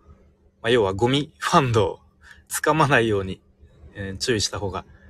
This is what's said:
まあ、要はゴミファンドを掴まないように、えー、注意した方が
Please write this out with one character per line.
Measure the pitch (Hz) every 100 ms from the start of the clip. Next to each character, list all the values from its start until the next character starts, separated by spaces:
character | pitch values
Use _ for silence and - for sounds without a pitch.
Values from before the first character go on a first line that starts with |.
| _ - _ _ _ _
ま | 113
あ、 |
要 | 123
は | 95
ゴ | 95 120
ミ | 139 143 _
フ | -
ァ | 170
ン | 131
ド | 110 90
を | - _ _ - - _
掴 | - 160
ま | 156 139
な | 131
い | 113
よ | 98
う |
に、 | 95 92 _ _ - _ -
え | 104 95 95
ー、 |
注 | - 110
意 |
し | -
た | 92
方 | 98
が | 92 - - -